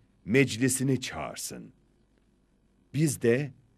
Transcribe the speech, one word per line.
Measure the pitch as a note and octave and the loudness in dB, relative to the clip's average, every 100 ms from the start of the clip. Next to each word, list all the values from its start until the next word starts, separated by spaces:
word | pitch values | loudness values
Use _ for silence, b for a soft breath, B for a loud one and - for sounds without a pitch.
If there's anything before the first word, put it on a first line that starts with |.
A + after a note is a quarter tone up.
| _ _ E2+ | _ _ 0
meclisini | C3 C3 G#2+ B2+ C3 C3+ C3 | 2 2 2 0 0 0 -2
çağırsın. | - - B1 - - - - _ _ _ _ _ _ _ _ _ _ _ _ | -4 -10 -10 -10 -12 -12 -16 _ _ _ _ _ _ _ _ _ _ _ _
Biz | C3+ D#3 A2 | 0 0 2
de | A#2+ B2 C#3+ - _ | 2 2 0 -12 _